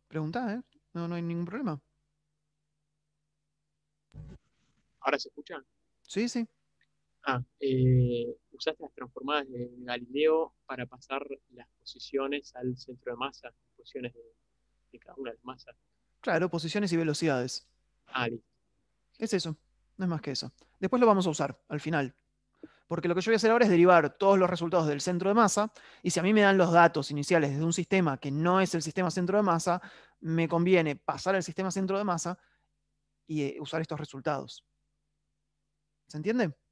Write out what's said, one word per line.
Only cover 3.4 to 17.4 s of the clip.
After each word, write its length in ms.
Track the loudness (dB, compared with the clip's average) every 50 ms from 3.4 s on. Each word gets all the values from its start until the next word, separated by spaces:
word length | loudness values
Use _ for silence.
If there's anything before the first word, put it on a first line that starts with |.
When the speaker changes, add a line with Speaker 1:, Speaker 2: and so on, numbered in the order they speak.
| _ _ _ _ _ _ _ _ _ _ _ _ _ _ -20 -20 -20 -20 -20 -20 _ _ _ _ _ _ _ _ _ _ _ _
Speaker 2:
¿Ahora 180 | -4 -2 -2 -2
se 100 | -4 -8
escucha? 340 | -18 -20 -16 -16 -16 -16 -16 _ _ _ _ _ _ _ _
Speaker 1:
Sí, 260 | -8 -6 -4 -4 -4
sí. 200 | -4 -6 -8 -8 _ _ _ _ _ _ _ _ _ _ _ _ _ _ -6
Speaker 2:
Ah, 160 | -4 -4 -4 -6 -8 _ _
eh, 760 | -4 -2 0 2 4 4 4 4 2 2 0 -2 -4 -6 -8 -12 _ _
usaste 320 | -20 -10 -8 -8 -8 -8 -10
las 100 | -18 -16
transformadas 560 | -16 -16 -16 -14 -10 -6 -4 -2 -2 -4 -6
de 220 | -8 -10 -10 -10 -12 -14
Galileo 760 | -10 -8 -8 -8 -8 -8 -2 0 2 2 2 0 -2 -4 -8 _ _
para 200 | -12 -10 -10 -10
pasar 380 | -10 -12 -18 -12 -10 -8 -8 -8 -10 -12 -14 _ _
las 180 | -20 -20 -20 _ _ _
posiciones 760 | _ -20 -20 -18 -12 -8 -6 -4 -4 -4 -6 -8 -8 -12 -12
al 200 | -8 -6 -6 -6
centro 360 | -8 -10 -18 -20 -14 _ -12 -8
de 60 | -8
masa, 340 | -8 -8 -10 -12 -20 -20 -20 _ _ _ _
posiciones 380 | _ _ -16 -12 -12 -12 -12 -12
de, 80 | -16 -20 -20 _ _ _ _ _ _ _ _ _ _ _ _ -20
de 60 | -20
cada 160 | _ -20 -16
una 140 | -14 -14 -14
de 60 | -14
las 80 | -14 _
masas. 320 | -18 -18 -18 _ -20 -20 _ _ _ _ _ _ _ _ _
Speaker 1:
Claro, 280 | -6 -4 -2 -2 -2 -2
posiciones 440 | -4 -6 -6 -4 -4 -4 -2 0 0
y 40 |
velocidades. 720 | 0 0 0 -2 0 0 0 0 0